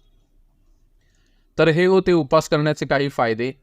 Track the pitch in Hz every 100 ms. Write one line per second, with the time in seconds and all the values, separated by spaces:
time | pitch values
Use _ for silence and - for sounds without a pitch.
0 | _ _ _ _ _ _ _ _ _ _
1 | _ _ _ _ _ - 160 160 180 190
2 | 185 175 143 160 - 156 151 151 139 139
3 | 143 143 120 110 127 131